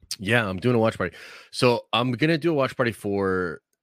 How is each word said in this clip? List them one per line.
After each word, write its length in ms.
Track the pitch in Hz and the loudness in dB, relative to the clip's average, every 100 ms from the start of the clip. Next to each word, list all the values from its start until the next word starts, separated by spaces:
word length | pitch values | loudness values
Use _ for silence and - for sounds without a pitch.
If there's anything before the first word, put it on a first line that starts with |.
| - - | -16 -10
Yeah, 300 | 95 120 104 | 0 2 2
I'm 100 | 92 | -2
doing 180 | 120 120 | 2 4
a 40 | |
watch 180 | 110 - | 2 0
party. 180 | 90 - - - - | -6 -6 -20 -20 -18
So 340 | - 123 117 - | 0 2 2 0
I'm 200 | 113 127 | -2 0
gonna 240 | 117 156 165 | 0 0 0
do 140 | 165 | 0
a 20 | |
watch 220 | 151 127 - | 0 0 0
party 140 | 120 | -2
for 680 | 104 104 101 95 92 90 76 _ _ | -2 -4 -2 0 0 -2 -6 _ _